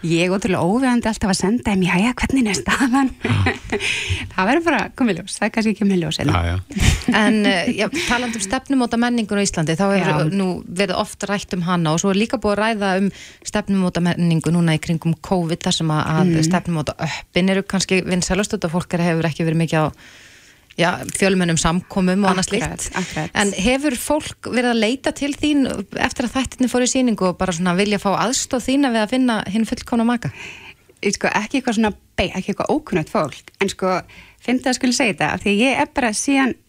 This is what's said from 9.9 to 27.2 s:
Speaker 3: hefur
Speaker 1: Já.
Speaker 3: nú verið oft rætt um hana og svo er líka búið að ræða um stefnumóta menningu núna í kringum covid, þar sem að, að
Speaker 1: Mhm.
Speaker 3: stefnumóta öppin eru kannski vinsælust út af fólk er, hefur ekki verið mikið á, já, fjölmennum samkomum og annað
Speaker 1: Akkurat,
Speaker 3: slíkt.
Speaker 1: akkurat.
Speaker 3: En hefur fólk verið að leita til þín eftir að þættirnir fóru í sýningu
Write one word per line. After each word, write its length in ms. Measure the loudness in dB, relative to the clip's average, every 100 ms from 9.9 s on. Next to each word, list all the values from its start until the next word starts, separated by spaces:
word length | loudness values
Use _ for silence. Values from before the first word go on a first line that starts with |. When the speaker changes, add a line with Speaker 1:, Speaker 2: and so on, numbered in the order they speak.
| 2
Speaker 3:
hefur 160 | 2
Speaker 1:
Já. 240 | 2 2 0
Speaker 3:
nú 120 | -2 -4 -8
verið 300 | -4 -2 -2
oft 240 | -4 -6
rætt 300 | -6 -6 -4
um 80 | -4
hana 320 | 0 0 2
og 60 | 2
svo 100 | 2
er 80 | 2
líka 180 | 0 0
búið 180 | 0 0
að 40 |
ræða 280 | 0 0 0 2
um 100 | 0 -4 -20 -16 -6
stefnumóta 560 | -4 0 0 2 2
menningu 480 | 0 2 2 2 2
núna 240 | 2 2 0
í 60 |
kringum 320 | 0 -2 0 -4
covid, 380 | -2 -2 0 -2
þar 100 | -2
sem 140 | 0 0
að, 160 | 0 0
að 200 | 2 2
Speaker 1:
Mhm. 160 | 4
Speaker 3:
stefnumóta 500 | 2 0 0 -4 -4 -4
öppin 500 | -6 -6 -4 0 2
eru 140 | 0
kannski 380 | 0 -2 0 0
vinsælust 500 | 0 -2 0 0 0
út 100 | -2 -2
af 60 |
fólk 220 | -2 -2
er, 60 | 0
hefur 200 | 0 2 0
ekki 200 | 0 0
verið 160 | 0
mikið 160 | 0 2
á, 120 | 0 -2 -20 -20 -20 -20 -20 -20 _ -2
já, 120 | 0 0 -6
fjölmennum 500 | 0 2 4 2 2
samkomum 680 | 2 0 -2 0 2 2 2
og 60 | 2
annað 120 | 0
Speaker 1:
Akkurat, 300 | -2 -2 -6
Speaker 3:
slíkt. 140 | -6 -6
Speaker 1:
akkurat. 340 | -6 -6 -4
Speaker 3:
En 180 | 0 -2
hefur 420 | 0 0 2 0 -4
fólk 560 | -2 -2 -2 -12 -4
verið 200 | -2 0
að 60 | 2
leita 320 | 0 0 -4
til 180 | -4 -6
þín 340 | -2 0 2 2 -2 -6 -4
eftir 300 | -4 -2 -4
að 100 | -2
þættirnir 340 | -4 -2 0
fóru 140 | 0
í 80 | 0
sýningu 380 | 2 0 2